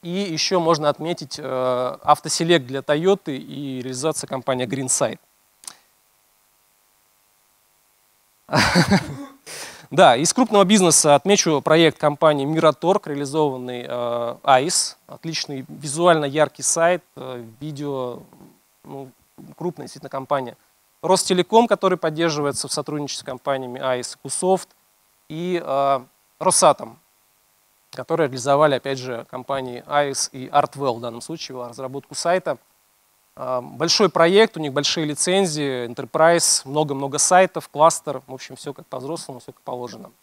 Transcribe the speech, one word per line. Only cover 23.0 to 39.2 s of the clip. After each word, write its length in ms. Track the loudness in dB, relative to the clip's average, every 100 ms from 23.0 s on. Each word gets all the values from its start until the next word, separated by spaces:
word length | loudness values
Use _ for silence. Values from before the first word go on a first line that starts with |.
| -6 -10
с 40 | -10
компаниями 540 | -10 -4 -4 -4 -6
айс, 380 | -4 -4 -4 -12
Кусофт 480 | -10 -4 2 0 0 _ _ _ _ _ _
и, 320 | -8 -4 -4
э, 420 | -2 0 2 0 -4 _ _ _
Росатом, 600 | 0 6 6 4 -2 -16 _ _ _ _ _ _ _ _ _
которые 360 | -12 -4 0 0
реализовали, 460 | -2 0 4 4 2
опять 220 | -4 -8
же, 280 | -8 -10 -10
компании 540 | -14 -8 -8 -6 -12 -2
айс 440 | 0 0 -4 -8
и 140 | -8 -2
Artwell 500 | 0 0 -2 -4 -4
в 20 |
данном 220 | -8 -12
случае, 420 | -12 -12 -12 -12 -12
разработку 500 | -12 -12 -12 -12 -6
сайта. 420 | 0 0 0 -8 _ _ _ _ _ _ _ -14
А, 220 | -6 -6
большой 500 | -6 -6 -2 2 2
проект, 460 | 4 4 6 4 2
у 60 |
них 100 | -4
большие 340 | -2 -2 -2 -4
лицензии, 840 | -2 0 2 0 -2 -4 -4 -6
Enterprise, 760 | -10 -8 2 4 4 2 0
много-много 540 | -2 -2 -2 -4 -6 -2
сайтов, 500 | 4 6 4 0 -10
кластер, 540 | 4 4 4 -8 -10 -12
в 60 |
общем, 220 | -16 -16 -14
всё 180 | -14
как 120 | -14 -12
по-взрослому, 520 | -12 -8 -10